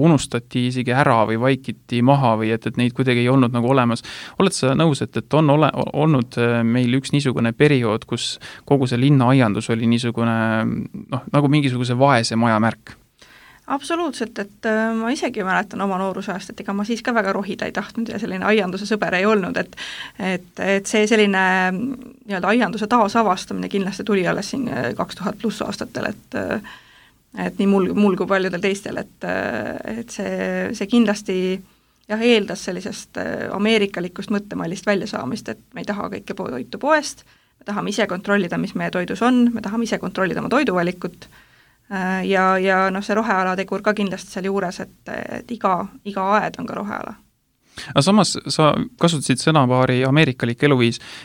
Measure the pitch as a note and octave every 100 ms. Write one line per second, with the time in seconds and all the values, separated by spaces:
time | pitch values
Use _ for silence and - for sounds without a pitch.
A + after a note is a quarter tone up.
0 | D#3 D3 - A#2+ - B2+ B2 B2+ A#2+ B2
1 | D3 A2+ G#2+ A2+ B2+ C3 C3+ G#2+ - A#2+
2 | B2 C#3 B2+ A2 A2 A2+ A#2 A#2 A#2+ B2
3 | C3 A#2+ A#2+ C3+ A#2+ A#2+ A#2+ C#3 A#2 A#2
4 | - - - - F#3+ - C3 C#3 D#3+ C#3
5 | A2 A#2 - D3 D3+ D3 D3 - - -
6 | D#3 C3+ A#2+ - A#2+ A#2 A2+ B2 A#2+ C3
7 | - C#3+ C3+ C3 A#2 A2+ D3 C#3 A#2 A2
8 | - A#2 - - - - - C#3+ B2+ A#2+
9 | C3+ C#3+ B2 C3+ A#2 G#2 A2 A2+ A#2 A#2
10 | A#2+ A2+ A#2 A2+ A2+ A2 A2+ A#2 - -
11 | - B2+ - C#3+ C#3+ D3+ C3+ B2 B2 B2
12 | C#3 B2+ A#2 A2+ A#2 G#2+ A2+ - - -
13 | _ _ - - - - - C#4 - E4+
14 | E4+ B3 G#3+ G#3+ G3+ - A3+ A3 A3 A3+
15 | A3+ D4 D#4 A3+ F#3 F3+ F#3 F#3+ G3 F#3
16 | F#3+ F#3 G3+ F#3 - - - G3 G#3 A#3
17 | - A#3 G3 F#3+ G3+ - - - G#3 -
18 | A3+ - G#3 F#3 G3 G#3+ F#3 F#3+ G#3 A3
19 | E3+ F3+ G3+ G#3+ F3 - - - - -
20 | - - F#3 F3+ - - F#3 G3 G3 A3
21 | G#3+ A3 G3+ F#3+ F#3+ F#3 F#3 F#3 B3+ -
22 | - - G#3+ F#3+ F#3 A#3 G3 G3+ G#3 B3
23 | G3+ A#3 G#3+ F#3 - F#3+ F3+ G3+ F#3+ G3+
24 | G#3+ G3+ E3+ E3+ G3+ - - - A#2+ -
25 | F3+ - F3+ - A3 - - - - -
26 | - G#3 - - - A#3 - - - -
27 | _ _ _ G3+ F3+ F3+ G3 G3 F#3 -
28 | G#3 F3+ F3+ F#3+ F#3+ F3 G3+ G3 - -
29 | - _ - F#2+ G2 A2+ G#2+ D#2 - A3
30 | A#3 - F#3+ F#3 F#3 F#3 F#3 A3 G3+ A#3+
31 | G#3+ G#3 A3 F#3 F#3 F#3+ - _ _ _
32 | - G#3+ A#3+ A3+ G3 - - F3+ - -
33 | - - - - - G3 G#3 A3+ G3+ F#3
34 | F3+ - - G3+ G#3 F3+ E3+ E3+ - G3
35 | G#3 - B3+ A3+ - G#3+ _ - - G#3
36 | G3+ G3+ - F#3+ F#3+ B3 - G3+ C#4 D#4
37 | D4 - _ _ _ _ - G3+ F3+ G#3
38 | G3+ F3+ G3+ G3+ F3 E3+ E3+ F3 E3+ F3+
39 | F3+ E3 A#3+ B3+ A#3+ A#3 G#3 A3+ A3+ G3
40 | F3+ F3+ F#3 - D#3 B3+ C#4 F3+ F3 F3+
41 | F3+ - - - _ _ _ _ - G3
42 | F#3 F#3 F#3 F#3+ F#3+ F#3+ F#3+ F#3+ F#3+ F#3+
43 | G3+ G#3 A3+ F#3+ F#3 F#3 F#3 F#3+ G#3+ G#3
44 | G3 F#3 - G3 F#3+ G3 F3+ - - -
45 | - - - - - A#3 G3 F3+ G3 -
46 | G3+ G3 F#3+ G#3 - E3+ - - G#3 -
47 | - - _ _ _ _ _ - - -
48 | C#3 G#3 E3+ - - - D3+ E3 - -
49 | E3+ D#3 C3+ C3 - D#3 B2+ B2+ B2+ B2+
50 | C3 C#3+ D3+ B2 A#2+ A#2 D3 C3 A#2+ A2+
51 | - -